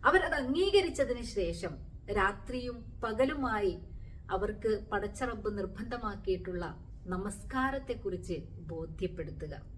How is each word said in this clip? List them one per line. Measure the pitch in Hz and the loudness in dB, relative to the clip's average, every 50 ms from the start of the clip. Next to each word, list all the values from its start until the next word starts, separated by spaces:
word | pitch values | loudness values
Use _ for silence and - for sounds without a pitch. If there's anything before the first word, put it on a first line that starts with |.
| - | 8
അവരത് | 269 320 370 339 - - | 8 8 8 6 6 2
അംഗീകരിച്ചതിന് | 294 262 247 277 330 381 392 392 403 370 330 269 - 277 240 247 240 | 2 2 2 4 4 4 8 8 8 8 8 4 2 2 2 2 -2
ശേഷം | 226 - - 208 185 170 165 - - 170 147 - - - - - - - 202 208 | -2 -4 0 0 2 2 0 -2 -2 -4 -4 -6 -10 -12 -12 -12 -6 -2 2 4
രാത്രിയും | 190 196 202 208 - - 247 254 247 247 247 240 226 - - - - | 4 4 4 0 -6 -6 -4 -4 -4 -4 -6 -6 -8 -10 -8 -4 -2
പകലുമായി | 226 220 214 262 269 311 285 269 240 220 208 202 190 170 170 - - - - - - - - - - | -2 4 4 4 4 4 2 0 2 2 4 2 2 2 0 -8 -10 -10 -10 -10 -10 -12 -12 -6 -2
അവർക്ക് | 185 185 196 208 214 208 - 220 214 208 - - | 0 0 0 0 -2 0 2 2 2 2 0 -2
പടച്ച | - 202 202 208 - - 269 | -2 -2 -2 -2 -4 -2 -2
റബ്ബ് | 240 233 214 202 214 202 202 | -2 -2 -2 -2 -2 -2 -2
നിർബന്ധമാക്കിയിട്ടുള്ള | 196 180 - - 220 233 240 240 240 214 202 190 - 190 185 175 - 185 180 175 170 156 - - - - - - - | -4 -4 -4 -6 -6 -4 -4 -4 -4 -4 -6 -4 0 0 0 0 0 -4 -4 -4 -4 -4 -6 -8 -12 -14 -14 -12 -6
നമസ്കാരത്തെക്കുറിച്ച് | 180 185 185 196 208 202 - - - 262 262 262 262 269 269 262 - 240 233 - 202 180 170 - - 170 151 160 - | -4 -2 -2 -2 -4 -6 -6 -8 -2 0 2 2 2 2 -2 -2 -4 -6 -4 -2 -4 -4 -4 -4 -4 -4 -4 -6 -8
ബോധ്യപ്പെടുത്തുക. | - - 165 156 165 160 165 160 160 - 185 170 - - 160 151 156 156 160 151 143 139 - - - | -10 -10 -8 -8 -6 -6 -6 -6 -4 -4 -4 -4 -2 -4 -6 -6 -6 -8 -8 -8 -8 -10 -10 -12 -14